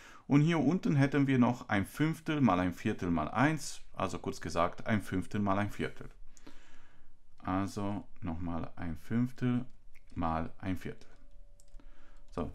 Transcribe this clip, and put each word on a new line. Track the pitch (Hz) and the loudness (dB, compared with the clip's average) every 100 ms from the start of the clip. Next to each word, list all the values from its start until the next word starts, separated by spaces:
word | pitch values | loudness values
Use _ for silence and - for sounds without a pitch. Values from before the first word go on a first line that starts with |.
| - - - | -16 -16 4
Und | 143 | 6
hier | 160 165 | 8 6
unten | 139 180 - 143 | 4 4 4 4
hätten | 139 147 135 | 6 4 4
wir | 131 | 6
noch | 120 123 - | 6 4 0
ein | 101 - | 0 2
Fünftel | - 151 156 - 151 | 2 0 2 -2 4
mal | 117 90 | 6 6
ein | 90 | 2
Viertel | - 110 104 90 | 0 -2 0 0
mal | 80 76 | 0 0
eins, | 110 151 156 - - - | 2 2 2 -4 -8 -8
also | - 95 90 | -4 -2 -2
kurz | - - | -4 -4
gesagt | 87 85 87 - - | -2 2 2 0 0
ein | 104 | 0
Fünftel | - 95 - 104 | 2 -2 0 0
mal | 101 98 | 2 2
ein | 101 | 0
Viertel. | - 80 - - - - - - - - - - - - - - - | -2 -4 -4 -10 -8 -10 -8 -8 -8 -8 -8 -8 -10 -10 -10 -12 -8
Also | 95 92 98 104 101 101 - - | -2 0 0 -2 -2 -4 -6 -6
nochmal | 87 82 85 85 - - | -4 -2 -2 -2 -4 -4
ein | 85 80 | -4 -4
Fünftel | - 113 127 - 127 123 123 - - - - | -2 0 0 0 0 0 -2 -8 -10 -10 -8
mal | 85 85 80 80 - | -2 0 0 -2 -4
ein | 92 87 | -4 -4
Viertel. | - - - - - - - - - - - - - - - | -6 -8 -10 -12 -12 -12 -14 -16 -12 -12 -10 -8 -8 -10 -8
So, | - 73 | -4 -4